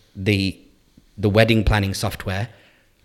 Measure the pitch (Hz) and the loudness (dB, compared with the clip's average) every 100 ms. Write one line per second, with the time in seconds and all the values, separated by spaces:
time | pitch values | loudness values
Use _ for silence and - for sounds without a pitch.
0 | _ 98 95 98 95 - _ _ _ _ | _ -4 0 0 0 -4 _ _ _ _
1 | _ - 104 104 113 110 98 107 98 98 | _ -4 2 4 4 2 2 0 0 -4
2 | 104 - 104 95 120 - _ _ _ _ | -6 -6 -8 -8 -8 -14 _ _ _ _